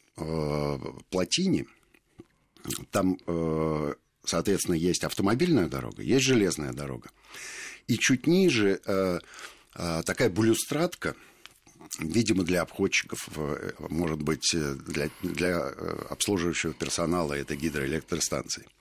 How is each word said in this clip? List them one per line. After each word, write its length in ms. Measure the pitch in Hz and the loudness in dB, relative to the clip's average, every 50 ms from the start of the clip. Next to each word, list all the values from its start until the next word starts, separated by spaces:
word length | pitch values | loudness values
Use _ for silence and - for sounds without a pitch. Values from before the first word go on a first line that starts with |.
| _ _ _ | _ _ _
э, 600 | - 82 78 80 80 76 73 76 73 73 73 71 65 - - 65 - - _ | -8 -6 -4 -2 0 0 0 0 0 0 -2 -2 -4 -6 -10 -12 -14 -8 _
плотине 560 | - 92 92 - - - 185 190 139 76 65 - - _ _ _ _ _ _ _ _ - - _ _ _ _ _ _ - - - - - - - | -2 0 0 0 0 0 2 2 2 0 -2 -4 -12 _ _ _ _ _ _ _ _ -20 -20 _ _ _ _ _ _ -14 -10 -10 -10 -10 -6 -2
там, 260 | - 104 92 95 92 - - | 0 2 4 2 2 0 -2
э, 680 | - 85 85 82 80 78 80 80 80 78 76 76 71 71 - _ _ _ _ - | -4 -2 0 0 0 2 2 2 2 2 0 0 -2 -4 -6 _ _ _ _ -6
соответственно, 500 | - - 85 82 104 98 85 - - 87 | -2 -2 0 2 2 2 2 2 0 2
есть 280 | 80 85 90 82 - - | 2 2 2 2 0 -2
автомобильная 640 | 76 - - 95 98 113 131 175 180 160 113 85 | -4 -2 0 2 2 2 2 4 4 4 4 4
дорога, 340 | 69 69 67 62 55 - - 52 | 2 -2 -4 -6 -8 -10 -6 0
есть 220 | 71 113 135 127 | 2 2 4 4
железная 460 | 131 131 113 101 87 76 78 73 65 62 | 4 4 4 4 2 2 -2 -4 -6 -6
дорога. 360 | 69 71 67 64 57 - - - _ _ - - - - - - - - - - - _ | -6 -8 -8 -8 -10 -12 -16 -20 _ _ -20 -18 -16 -14 -14 -14 -14 -14 -14 -16 -8 _
И 100 | - 117 | -4 -2
чуть 300 | 110 - - 131 131 - | 0 2 2 2 2 4
ниже, 520 | 156 170 190 190 170 131 113 104 98 95 - - | 4 6 6 6 6 6 6 4 4 4 2 0
э, 340 | - 98 95 95 92 87 - - - - - - - - - _ _ - | 0 2 2 2 2 2 0 -4 -8 -16 -16 -16 -18 -18 -20 _ _ -10
э, 280 | - 87 85 82 82 85 | -6 -4 -2 -2 -2 -2
такая 240 | - 90 - 131 107 | -2 0 2 2 2
балюстрадка, 880 | 87 98 113 113 113 - - - 151 147 170 175 - - - 78 69 - - - - _ - - _ _ _ - - - - - - - | 4 4 4 6 4 4 0 -2 0 0 0 0 -2 -4 -4 -4 -6 -6 -12 -20 -20 _ -20 -20 _ _ _ -20 -20 -20 -16 -12 -8 -6
видимо, 440 | 82 78 82 117 113 104 104 95 90 | -4 0 0 2 2 2 2 2 2
для 180 | 80 90 87 | 2 2 0
обходчиков, 680 | 80 - - - 98 95 - - - - - - - - - | 0 -2 -2 0 0 0 0 -2 -4 -4 -8 -10 -10 -8 -6
э, 360 | 76 76 71 73 - - 92 - - | -4 -4 -4 -4 -4 -6 -8 -8 -8
может 420 | 76 - 76 80 87 80 78 78 | -8 -4 -2 0 0 0 0 -2
быть, 320 | 73 76 80 73 - - - | -2 -2 -2 -2 -2 -2 0
э, 220 | 82 76 71 69 | 0 -2 -2 -4
для, 340 | 69 - - 76 76 73 80 - - - | -6 -8 -6 -4 -2 -4 -4 -4 -6 -6
для, 340 | 87 - - 87 90 87 85 65 - - | -6 -2 0 0 0 0 0 -2 -4 -6
э, 300 | - - 50 - - - - | -6 -6 -6 -6 -6 -8 -8
обслуживающего 640 | - - - 101 101 90 82 87 80 - - 80 76 | -6 -4 -2 0 0 2 2 0 0 0 -2 -4 -4
персонала 600 | - 80 67 - - 85 80 87 90 82 73 71 | -4 -4 -4 -2 0 0 0 2 0 0 0 -2
этой 240 | 71 67 - 78 | -4 -4 -4 -4
гидроэлектростанции. 1080 | 69 76 80 71 73 67 69 76 80 - - 87 78 - - - 67 - - - - - - _ _ | -4 -2 -2 -2 -2 -2 -2 -2 -4 -4 -4 -4 -4 -2 -2 -2 -4 -4 -4 -8 -10 -10 -16 _ _